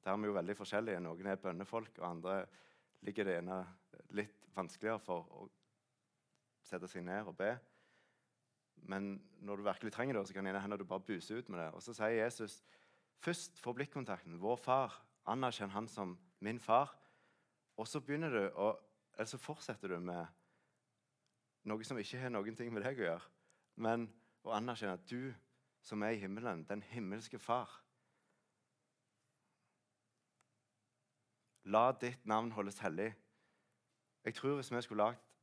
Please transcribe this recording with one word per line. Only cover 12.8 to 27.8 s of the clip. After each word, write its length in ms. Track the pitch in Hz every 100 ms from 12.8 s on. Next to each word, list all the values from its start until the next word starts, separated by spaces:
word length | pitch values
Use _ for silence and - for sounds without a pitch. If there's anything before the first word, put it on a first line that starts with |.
| - _ _ _
først 340 | - 170 - -
får 200 | 123 120
blikkontakten, 580 | 139 143 120 92 - 85
«Vår 220 | 98 120
Far, 360 | - 127 127 - - _ -
anerkjenn 480 | 117 127 113 101
han 140 | 98 113
som 280 | - 98 90 - _
min 240 | 101 117
far.» 320 | - 113 143 - - _ _ _ _ _ _
Og 140 | - -
så 80 | 156
begynner 320 | 131 147 160
du 120 | 120 98
å, 200 | - 101 - - _ _ -
eller 140 | 113
så 80 | 131
fortsetter 500 | - 151 - 113 98
du 80 | 87
med 320 | 87 87 82 - _ _ _ _ _ _ _ _ _ _ _ _ -
noe 200 | 107 113
som 120 | 127
ikke 220 | 101 127
har 80 | 127
noen 240 | 117 101
ting 160 | 110 120
med 160 | 113 107
deg 140 | 135
å 80 | 92
gjøre, 240 | 85 - _ _ _ _ -
men 240 | 113 117 113 - _ _ -
å 80 |
anerkjenne 400 | 107 120 117 104
at 160 | 90 -
du 220 | 120 131 113 _ _ _ _
som 180 | - 107
er 140 | 104 113
i 40 |
himmelen, 420 | 98 101 120 87
den 180 | 78 104 98
himmelske 500 | 120 98 104 113 120
Far. 320 | - 120 113 -